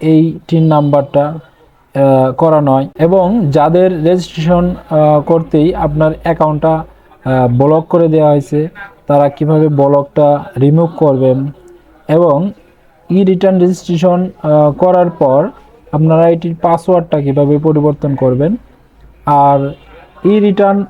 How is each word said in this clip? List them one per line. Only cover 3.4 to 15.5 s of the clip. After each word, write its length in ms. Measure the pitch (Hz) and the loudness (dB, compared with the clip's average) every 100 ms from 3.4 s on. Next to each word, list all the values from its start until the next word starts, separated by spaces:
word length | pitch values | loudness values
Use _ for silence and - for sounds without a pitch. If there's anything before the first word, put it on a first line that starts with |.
| 156 | 0
যাদের 540 | 147 151 175 185 180 | 0 2 2 0 0
রেজিস্ট্রেশন, 720 | 156 185 170 - 160 175 180 180 - | 0 -2 -4 -6 -2 0 0 -6 -4
আহ, 300 | 156 151 151 | 0 2 0
করতেই 540 | 143 165 165 156 160 | 0 -2 0 0 0
আপনার 380 | - 160 151 156 156 | -2 -4 -2 -2 -2
অ্যাকাউন্টটা, 520 | 170 160 156 151 160 | -6 -2 -2 0 -2
আহ, 720 | 160 156 _ _ _ 135 131 123 | -2 -6 _ _ _ -4 -2 0
ব্লক 360 | 123 139 160 160 | 2 2 0 0
করে 200 | 175 165 | 0 2
দেওয়া 220 | 156 151 | 2 2
হয়েছে, 380 | 147 135 151 160 - 196 - - | 0 -2 -4 -6 -10 -20 -20 -2
তারা 220 | 143 143 | 0 0
কিভাবে 400 | 139 151 156 156 | -2 -2 0 0
ব্লকটা 760 | 143 139 143 139 - 147 143 - - | 2 2 0 0 0 0 0 -4 -2
রিমুভ 300 | 139 160 165 170 | 2 2 0 0
করবেন 500 | 156 131 131 131 139 - - - _ _ - | -2 0 0 0 -4 -12 -20 -20 _ _ -4
এবং 420 | 156 175 143 196 - _ _ _ _ _ | 0 2 0 -4 -8 _ _ _ _ _
ই 140 | 180 | 0
রিটার্ন 340 | 190 185 196 190 | 2 2 2 2
রেজিস্ট্রেশন, 720 | 175 180 - 170 180 180 185 - | 0 -2 -4 -2 0 0 -4 -6
আহ, 300 | 156 151 151 | -2 2 2
করার 380 | 143 180 185 175 | 0 0 2 0
পর 380 | 170 143 135 196 | 0 0 0 -2